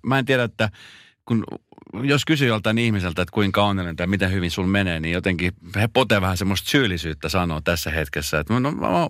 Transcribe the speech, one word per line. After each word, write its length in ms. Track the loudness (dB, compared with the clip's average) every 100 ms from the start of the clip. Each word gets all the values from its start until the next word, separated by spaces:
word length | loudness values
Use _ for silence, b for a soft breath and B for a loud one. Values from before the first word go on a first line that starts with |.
| 0
Mä 120 | 0
en 60 |
tiedä, 180 | 2 2
että 280 | 2 0 -2 B B B B B
kun, 200 | -2 -2 -2 -10 -16 -20 -14 -6
jos 220 | 2 2
kysyy 240 | 2 2 2
joltain 300 | 2 0 2
ihmiseltä, 440 | 2 0 -2 -2
että 100 | -2
kuinka 320 | 0 0 2
onnellinen 320 | 2 0 -4 -4
tai 100 | -2
miten 260 | 0 0
hyvin 180 | 0 -2
sul 160 | -2 0
menee, 340 | 0 0 -2
niin 120 | -2
jotenkin 400 | -2 -2 0 -2 -4 -8 -2
he 120 | 0
potee 280 | 2 4 4
vähän 160 | 2 0
semmoista 340 | 0 -2 2
syyllisyyttä 580 | 2 2 -2 -6 -6 -2
sanoa 320 | -2 0 -2
tässä 300 | -2 -2 -2
hetkessä, 480 | -4 -4 -4 -2 -2
että 220 | 0 -2
no, 100 | -2
mä, 180 | -2 0 0 0